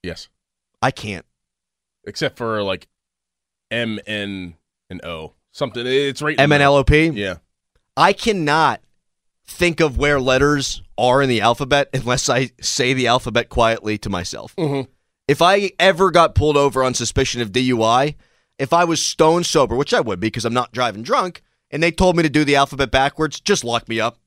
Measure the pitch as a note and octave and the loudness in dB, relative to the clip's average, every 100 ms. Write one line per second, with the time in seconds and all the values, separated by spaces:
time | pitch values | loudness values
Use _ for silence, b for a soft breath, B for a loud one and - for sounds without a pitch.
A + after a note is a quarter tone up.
0 | F2+ E2 - _ _ _ _ _ C3 - | -14 -14 -18 _ _ _ _ _ -6 -6
1 | G#2+ F#2+ - _ _ _ _ _ _ _ | -12 -12 -14 _ _ _ _ _ _ _
2 | - - C#3 - A#2 A2 G2+ F#2 _ _ | -18 -8 -8 -6 -6 -4 -4 -6 _ _
3 | _ _ _ _ _ _ _ A2+ A#2 G#2 | _ _ _ _ _ _ _ -6 -6 -8
4 | - G#2+ G2+ G2 F2+ E2 _ _ _ F2 | -8 -8 -8 -10 -14 -18 _ _ _ -14
5 | - E2 D#2 _ _ - C#3 A#2+ B2 C3 | -12 -12 -14 _ _ -10 -8 -6 -2 -2
6 | C#3+ C3 D3+ D3+ D3 D3 C#3+ C#3+ C3 D3+ | -2 -4 -4 0 2 4 4 4 4 4
7 | D#3+ B2 G2 F2 _ _ _ _ _ - | 2 -2 -6 -8 _ _ _ _ _ 2
8 | E3+ G3+ A#3 G3+ D3+ D#3 D3+ A2+ _ _ | 2 2 -2 -2 0 2 2 -2 _ _
9 | _ _ _ _ _ - F3 D#3 D#3+ A#2+ | _ _ _ _ _ -2 -2 2 0 2
10 | C#3+ C#3+ B2+ C3 C#3+ D3 C3 - - - | 0 2 2 2 4 2 -2 -8 -12 -2
11 | B2 C3 C3+ A#2 G#2+ A#2 C3+ C#3+ C#3 C3 | 2 4 2 2 2 0 0 0 0 -4
12 | A#2 B2 - B2 B2+ _ - - B2+ C3 | -2 -2 0 -2 -2 _ -8 -2 0 0
13 | A#2+ B2+ B2+ A2+ A#2 A#2+ A2+ A2+ G#2+ G#2+ | 2 0 0 -4 -2 0 2 0 -4 -6
14 | G#2+ F#2+ F2 - - - D#3 C#3 B2+ _ | -4 -6 -6 -12 -14 -6 -4 -4 -8 _
15 | _ _ - C#3+ E3+ G3+ G3 _ F3+ E3 | _ _ -2 2 4 2 0 _ 2 4
16 | F#3+ E3 D#3+ - D3+ C#3+ C#3+ C3 B2+ - | 2 4 4 2 2 2 2 2 -2 -2
17 | A#2 - C3 A#2+ A2+ G#2+ B2+ B2 A2 A#2+ | -4 -2 -2 -4 -4 -2 0 2 2 2
18 | D3 D3 _ _ _ _ C3+ E3+ F3 D#3+ | 0 -4 _ _ _ _ 0 2 2 0
19 | - - D#3+ E3+ F3 D#3+ B2 A#2 C#3+ A3 | -4 2 4 4 2 0 2 0 0 0
20 | B2+ F#2 A2 A2+ G#2+ A#2 A#2+ B2 B2 G2+ | -2 -2 -4 -4 -4 -2 -4 -4 -4 -4
21 | A#2 - F#3 - _ _ _ C#3 E3 E3+ | -4 -2 -2 -8 _ _ _ -2 -2 2
22 | F#3 E3+ D#3+ C#3 D3 C#3 C#3 C3+ C3 C3 | 2 4 2 2 2 2 2 0 -2 0
23 | C#3 - D#3 - - D3+ A#2 A#2 - A2+ | 0 -2 -6 -4 -4 -2 -2 -6 -4 -4
24 | A2 _ | -4 _